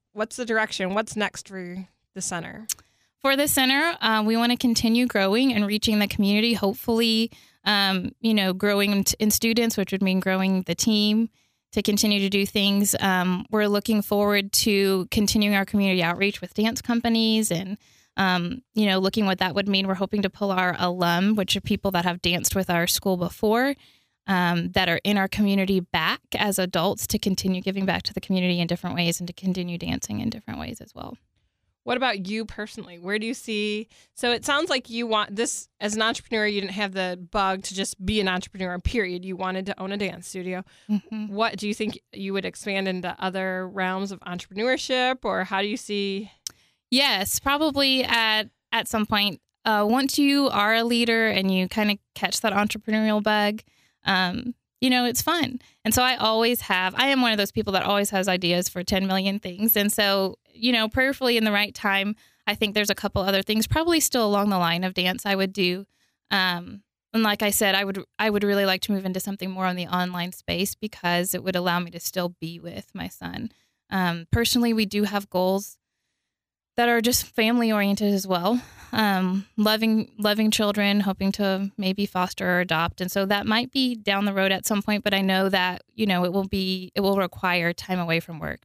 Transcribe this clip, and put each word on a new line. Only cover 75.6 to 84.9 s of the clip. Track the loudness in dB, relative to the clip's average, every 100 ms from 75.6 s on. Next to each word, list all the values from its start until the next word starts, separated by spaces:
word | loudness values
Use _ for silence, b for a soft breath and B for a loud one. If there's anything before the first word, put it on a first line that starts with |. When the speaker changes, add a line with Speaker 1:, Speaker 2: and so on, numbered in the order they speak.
| -4 -16 _ _ _ _ _ _ _ _ _ 0
Speaker 2:
that | 2
are | 4
just | 2 0
family | -2 0 2 2 2
oriented | 2 2 2 2
as | 0 0
well. | 0 2 0 B B B
Um, | 0 2 2 2 0 -4 0
loving, | 2 2 2 2 0 -2
loving | 0 2 2
children, | 2 2 2 2 2
hoping | 2 0 0
to | 0 0 0 -2 -4
maybe | -2 0 -2
foster | 0 -2 -2 0
or | 0
adopt. | 2 0 0 -2
And | -4
so | -2 0
that | 0 0
might | 0 0
be | 0 0
down | -2 -2 0
the | 0
road | 2 2
at | 2 0
some | -2
point, | 0